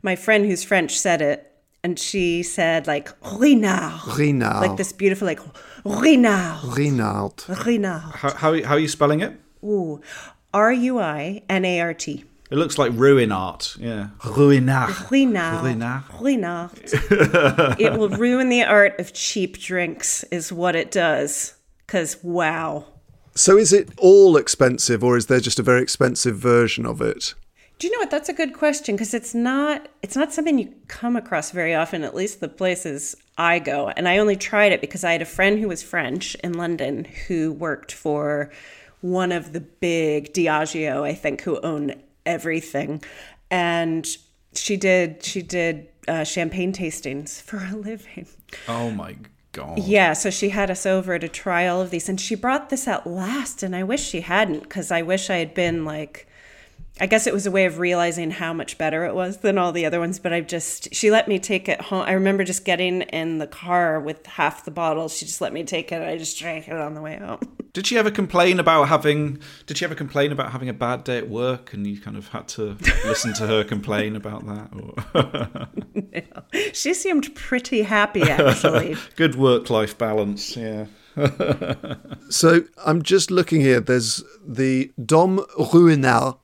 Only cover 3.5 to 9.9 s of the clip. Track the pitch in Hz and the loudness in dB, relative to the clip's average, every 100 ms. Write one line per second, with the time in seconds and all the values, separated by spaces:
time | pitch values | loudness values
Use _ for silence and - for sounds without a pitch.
3.5 | 247 208 185 160 160 - 139 147 139 107 | 6 6 0 -2 -10 -6 0 2 4 2
4.5 | 107 185 196 190 - 196 190 196 151 - | 2 0 0 -6 0 0 2 -2 -4 -10
5.5 | - - - 202 208 285 269 240 196 170 | -20 -20 -10 -6 2 6 8 6 4 0
6.5 | 160 131 120 147 131 107 101 98 - - | -6 -4 0 2 2 0 -2 -6 -8 -10
7.5 | 190 226 233 196 165 160 - 143 - 156 | -4 0 0 0 -6 -10 -4 -4 0 2
8.5 | 165 135 151 156 - 147 151 214 - _ | 2 2 0 0 2 2 2 -2 -8 _
9.5 | _ 208 208 165 | _ -2 -2 -2